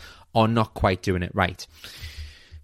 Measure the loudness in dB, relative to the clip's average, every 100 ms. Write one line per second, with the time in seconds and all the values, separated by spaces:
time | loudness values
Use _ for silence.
0 | -16 -20 -2 2 4 4 0 0 0 2
1 | 0 0 -2 0 0 -2 -16 -18 -20 -16
2 | -16 -14 -16 -16 -20 -14